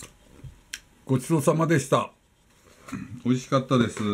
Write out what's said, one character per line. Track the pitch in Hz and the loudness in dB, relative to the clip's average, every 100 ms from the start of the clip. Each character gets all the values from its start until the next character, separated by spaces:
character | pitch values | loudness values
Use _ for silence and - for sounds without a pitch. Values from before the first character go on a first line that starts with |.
| - _ _ - - - _ - _ _ - | -20 _ _ -20 -20 -20 _ -16 _ _ -4
ご | 131 | -4
ち | - | 0
そ | 165 | 0
う | |
さ | 143 | 2
ま | 160 160 | 2 2
で | 160 | 2
し | - | 2
た。 | 135 98 _ _ _ _ _ _ - - - - 98 | 0 0 _ _ _ _ _ _ -20 -14 -14 -12 -8
美 | 120 | -2
味 | 127 | -2
し | - | 0
か | 135 | -2
っ | - | 2
た | 131 | 2
で | 113 | 2
す。 | - 104 | 0 -2